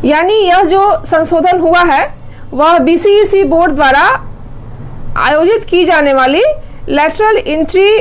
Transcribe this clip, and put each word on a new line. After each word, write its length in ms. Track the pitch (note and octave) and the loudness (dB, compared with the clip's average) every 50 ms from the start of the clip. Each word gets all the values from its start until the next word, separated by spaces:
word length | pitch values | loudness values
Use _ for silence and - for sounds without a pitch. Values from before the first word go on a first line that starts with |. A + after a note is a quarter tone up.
| - | 2
यानी 280 | B3 D4 D4+ E4+ F#4 G#4+ | 2 0 2 2 2 2
यह 280 | A4 G#4 F4+ F4 F#4 G4 | 2 2 2 2 2 2
जो 180 | D#4+ E4 F#4+ G4 G#4 G4 - - | 2 2 2 2 2 0 -2 -2
संशोधन 540 | - - D#4+ D#4+ D#4+ E4+ E4 D#4+ F4+ F4+ F#4 | -2 -2 0 0 0 0 0 0 0 0 0
हुआ 220 | E4 D#4+ E4 F4 F4 | 0 2 2 2 2
है 240 | E4+ C#4+ C#4 F4+ - - - - - - - - - | 2 2 0 -2 -4 -8 -14 -16 -18 -16 -16 -16 -12
वह 260 | - B3+ D4 D#4+ E4+ E4+ | -4 0 2 2 2 2
बीसीईसी 640 | C4 C4 E4+ E4+ - G4+ G4+ G#4 G#4+ G4 - G4 G4 | 2 2 0 2 2 2 4 4 4 2 2 0 2
बोर्ड 280 | C#4 D#4+ E4 E4+ F4+ | 2 2 2 2 2
द्वारा 320 | D4 C4+ D4+ C4+ C4 C#4 E4 G4+ C5 - - - - - - - - - - - - - - - - - - - - - | 0 2 2 2 2 4 2 2 0 -2 -6 -12 -16 -16 -16 -16 -16 -16 -16 -16 -16 -14 -14 -14 -12 -10 -8 -6 -4 -2
आयोजित 460 | - B3 D4 D4+ E4 F4 A4 A4+ G#4+ | 0 0 0 2 2 2 0 0 -2
की 180 | - - F4 F4+ | -2 0 0 2
जाने 280 | D#4 F4 D#4 D4 C#4+ C4+ | 2 2 2 2 2 2
वाली 300 | C4+ C4 B3+ C#4 E4+ A#4 D#5 D5+ - - - - - - - | 2 2 2 2 2 2 0 0 -4 -8 -14 -14 -12 -8 -4
lateral 480 | C4+ C#4+ D4 D#4+ - - G#4+ A4 A4 - | -2 0 0 -2 0 0 0 0 0 0
entry 640 | - - D4+ D#4 D#4+ D#4 - F4+ F#4+ G4+ G#4+ A4 | -2 -4 -4 -4 -4 -2 0 0 0 2 0 -2